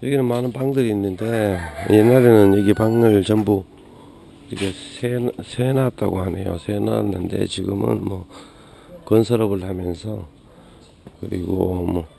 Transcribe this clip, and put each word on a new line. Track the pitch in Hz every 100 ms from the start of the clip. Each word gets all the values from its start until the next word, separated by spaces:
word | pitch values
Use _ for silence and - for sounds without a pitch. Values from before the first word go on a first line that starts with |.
여기는 | 123 139
많은 | 127 120 127
방들이 | 120 135 139 120
있는데 | 104 101 92 110 117 107 92 85 - -
옛날에는 | 107 110 131 120 113 101 98
여기 | 101
방을 | 104 110 113 117 104
전부 | 92 107 104 101 95 - - - - - - - -
이렇게 | - 98
세, | 90 - - 120 123 120 -
세놨다고 | - - 127 135 131 - 104 92
하네요. | 92 87 98 87
세놨는데 | - 104 107 110 104 95 87 98 98
지금은 | - 95 98 110 110
뭐 | 98 95 87 - - - - - - -
건설업을 | - 110 113 120 110 98
하면서 | 92 92 90 85 107 107 85 _ _ - - - _ _ - _
그리고 | - 92 87 92 92 90 87
뭐 | 90 85